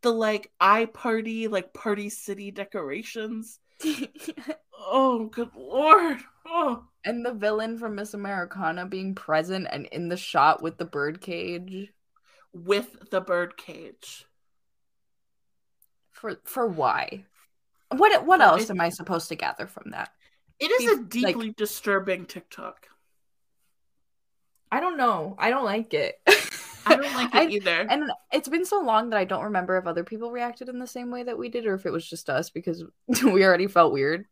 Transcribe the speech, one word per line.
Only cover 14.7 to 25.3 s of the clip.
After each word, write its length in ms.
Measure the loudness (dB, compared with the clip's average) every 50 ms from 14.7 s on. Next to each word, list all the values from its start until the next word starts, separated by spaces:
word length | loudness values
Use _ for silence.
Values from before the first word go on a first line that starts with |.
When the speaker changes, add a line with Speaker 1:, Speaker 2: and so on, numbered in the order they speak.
| _ _ _ _ _ _ _ _ _ _ _ _ _ _ _ _ _ _ _ _ _ _ _ _ _ _ _ _
Speaker 2:
For, 260 | _ -12 -10 -10 -10 -10 _
for 240 | -10 -4 -2 -2 -2
why? 580 | 0 0 0 0 2 0 -2 -6 -8 -14 -16 _ _ _ _ _ _ _ _ _ _ _ _ _
What, 360 | 2 6 6 6 6 6 6 6
what 140 | 6 8
Speaker 1:
For 20 | 10
Speaker 2:
else 200 | 8 8 6 2
Speaker 1:
it 60 | -2
Speaker 2:
am 100 | -2 -2
I 80 | 0 -2
supposed 400 | -2 -4 -6 -4 -4 -4 -4 -6
to 60 | -8
gather 300 | -6 -6 -6 -6 -6 -10
from 260 | -14 -14 -18 -16 -12
that? 180 | -10 -10 -10 -12 _ _ _ _ _ _ _ _ _ _
Speaker 1:
It 100 | -2 2
is 160 | 2 2 4
Speaker 2:
Be-, 160 | 4 2 2
Speaker 1:
a 20 | 0
deeply 420 | -6 -4 -2 0 0 0 -2 -4 -8
Speaker 2:
like, 80 | -6
Speaker 1:
disturbing 720 | -6 -6 -6 -6 -6 -2 0 0 0 0 -2 -4 -4 -6
TikTok. 600 | -12 -14 -16 -16 _ -18 -14 -14 -14 -14 _ _ _ _ _ _ _ _ _ _ _ _ _ _ _ _ _ _ _ _ _ _ _ _ _ _ _ _ _ _ _ _ _ _ _ _ _ _ _
Speaker 2:
I 100 | -4 -2
don't 160 | -2 -2 -2 0
know. 380 | 2 2 2 0 -2 -6